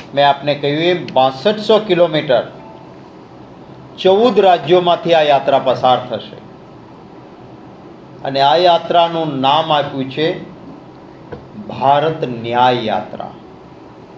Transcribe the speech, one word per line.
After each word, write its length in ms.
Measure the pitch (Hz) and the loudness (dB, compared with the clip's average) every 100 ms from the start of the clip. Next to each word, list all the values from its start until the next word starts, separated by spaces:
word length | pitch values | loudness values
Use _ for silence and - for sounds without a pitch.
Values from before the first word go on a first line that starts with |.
| - | -6
મેં 100 | 139 | 2
આપને 300 | 143 135 143 | 2 2 -2
કહ્યું 300 | 143 143 147 | -2 -2 0
એમ 180 | 170 175 123 131 | 0 -2 -2 0
બાસઠસો 640 | 131 - 208 214 214 214 | 0 0 -2 -2 2 2
કિલોમીટર 580 | 214 175 170 156 143 117 - - - - - - - - - - - - - - - - | 2 2 2 0 0 0 0 -14 -20 -20 -20 -20 -20 -20 -20 -20 -20 -20 -20 -20 -20 -2
ચૌદ 440 | 185 196 247 202 190 | 2 4 4 4 4
રાજ્યોમાંથી 720 | 175 143 180 175 170 170 165 | 2 2 2 2 -2 2 2
આ 60 | |
યાત્રા 360 | 151 135 143 135 131 | 4 2 2 0 0
પસાર 320 | 120 127 123 - | 0 2 0 -2
થશે, 340 | 107 - - - - - - - - - - - - - - - - - - - - | -10 -10 -18 -20 -20 -20 -20 -20 -20 -20 -20 -20 -20 -20 -20 -20 -20 -20 -20 -20 -12
અને 180 | 135 135 139 | -6 0 2
આ 80 | 160 180 | 4 4
યાત્રાનું 680 | 165 - 170 170 165 156 135 | 2 2 2 2 -2 -4 -2
નામ 360 | 135 151 160 147 | 0 0 0 -2
આપ્યું 400 | 139 135 131 - | -2 -6 -8 -4
છે 140 | 160 185 - - - - - - - - - - - 107 107 | -4 -4 -12 -18 -20 -20 -20 -20 -20 -20 -18 -18 -16 -16 -14
ભારત 600 | 117 131 143 160 156 135 | -2 2 2 0 -4 -6
ન્યાય 580 | 117 117 120 127 120 107 | -6 -4 2 2 2 -2
યાત્રા. 420 | 95 - - - - - - - - - - - | -6 -6 -14 -14 -16 -20 -20 -20 -20 -20 -20 -20